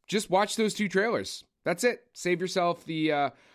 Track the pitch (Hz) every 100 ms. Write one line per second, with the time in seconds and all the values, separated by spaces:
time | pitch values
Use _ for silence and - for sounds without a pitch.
0 | - 202 - 185 208 - 220 - 208 190
1 | 220 165 95 - - _ - 175 240 -
2 | _ - 180 175 185 185 175 170 - 160
3 | 156 147 139 - -